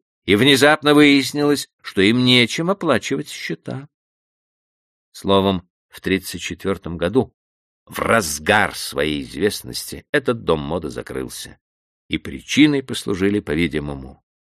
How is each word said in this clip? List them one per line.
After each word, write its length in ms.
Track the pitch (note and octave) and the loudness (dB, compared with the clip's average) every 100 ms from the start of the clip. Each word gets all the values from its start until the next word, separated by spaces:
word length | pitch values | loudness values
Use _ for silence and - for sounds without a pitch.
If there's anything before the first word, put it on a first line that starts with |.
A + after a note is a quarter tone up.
| _ _ - | _ _ 0
и 100 | G#2 | 4
внезапно 580 | C3+ C3 C#3+ D3+ D3 | 4 6 4 4 4
выяснилось, 760 | D3 D3 C#3 C3 D3 D3 C#3 - _ | 6 6 6 2 -2 0 0 -4 _
что 200 | - G2+ | -6 2
им 220 | G2+ B2 | 2 4
нечем 460 | B2 B2 A#2 - E3+ | 4 4 4 0 -4
оплачивать 600 | G3+ E3 A2 - C#3+ D3 | -2 0 0 -2 -6 -6
счета. 600 | - - E3 - C3 D3 _ _ _ _ _ _ _ _ _ _ _ _ | -12 -10 -10 -10 -12 -14 _ _ _ _ _ _ _ _ _ _ _ _
Словом, 560 | - G2 G2 G2 F#2 - _ _ | -8 0 2 2 0 -6 _ _
в 140 | - | -10
тридцать 400 | F#2 F#2 - E2 | -4 -4 -4 -10
четвёртом 560 | - - F#2+ F#2+ - E2+ | -10 -8 -6 -6 -8 -4
году, 380 | E2+ B2+ C3 _ _ _ _ _ - | 0 0 -2 _ _ _ _ _ -16
в 120 | - | -4
разгар 760 | - A2+ E2 D2+ D#2 G#2 F#2+ - | 0 0 0 -4 2 2 2 -4
своей 480 | - C2+ D2+ D2 | -8 -4 -2 -4
известности, 840 | B1+ - G3+ - A#2+ A#2 - C3 - | -6 -2 -2 -2 -10 -12 -12 -14 -6
этот 320 | D3 B2+ A#2 | -4 -2 -4
дом 160 | E2+ D#2+ | -2 -2
моды 300 | C#2+ E2 D2+ | -2 -6 -6
закрылся, 680 | A#1+ - C2 B1 - - - _ _ _ _ - | -10 -10 -10 -10 -12 -16 -20 _ _ _ _ -10
и 120 | D#2 | -10
причиной 640 | - C2+ - C3 D3+ C#3+ | -8 -14 -2 4 4 2
послужили, 560 | C3 A#2 A#2 F#2 G2 G#2 | -4 -8 -6 -2 -2 -2
по-видимому, 840 | - D#2 E2+ D2+ D2 C#2 C2 - _ _ | -2 -2 -2 -4 -8 -10 -14 -20 _ _